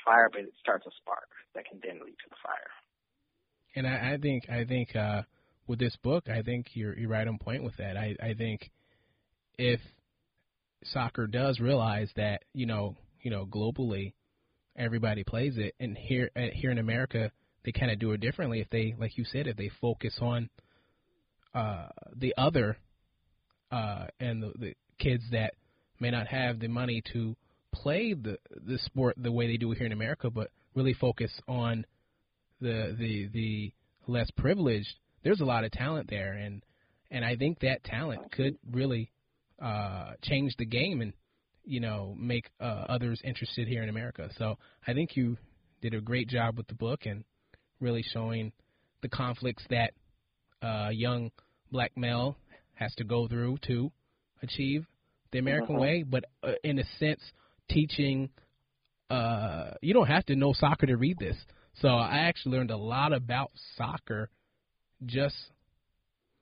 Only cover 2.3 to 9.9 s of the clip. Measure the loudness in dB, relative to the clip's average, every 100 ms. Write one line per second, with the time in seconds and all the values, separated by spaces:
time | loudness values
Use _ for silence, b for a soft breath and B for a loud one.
2.3 | -14 -8 -8 -8 -18 _ _ _ _ _
3.3 | _ _ _ _ -4 -2 0 -2 0 0
4.3 | -2 -2 -4 0 0 0 0 0 0 -4
5.3 | _ _ _ -6 0 0 0 0 0 0
6.3 | -4 -2 -4 -4 -6 -4 -4 -2 0 0
7.3 | -2 -4 -4 -6 -6 -6 -4 -4 -4 -4
8.3 | -2 -2 -4 -8 _ _ _ _ _ _
9.3 | _ _ 0 2 2 0